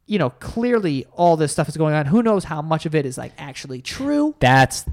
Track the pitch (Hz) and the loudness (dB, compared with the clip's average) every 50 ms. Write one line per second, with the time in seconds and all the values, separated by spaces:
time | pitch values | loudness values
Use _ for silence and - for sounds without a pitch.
0 | _ - 208 196 151 123 - _ - - - 233 233 247 240 226 196 165 143 135 | _ -4 -2 0 0 -2 -2 _ -14 -10 -6 -4 0 0 0 2 0 0 -2 -2
1 | - - _ - 175 175 165 156 156 139 - - 156 - 151 151 160 156 151 151 | -6 -8 _ 2 4 4 4 4 2 0 0 -2 -4 -4 -2 -2 0 0 0 0
2 | 147 139 170 233 233 226 214 190 - - 165 151 151 160 160 156 - 165 151 156 | 0 2 2 2 4 4 2 2 0 -4 -8 -8 -4 -2 -2 -2 -2 -2 -2 0
3 | 139 131 - - 120 123 - - 143 143 131 - - 139 131 127 127 - - - | -2 -2 -6 -8 -12 -12 -12 -14 -16 -14 -14 -16 -14 -14 -14 -12 -12 -12 -10 -6
4 | 269 285 294 294 294 302 302 - - 123 131 135 131 - - - - - | -4 -2 0 0 0 -2 -2 2 4 6 6 6 6 4 2 -6 -8 -10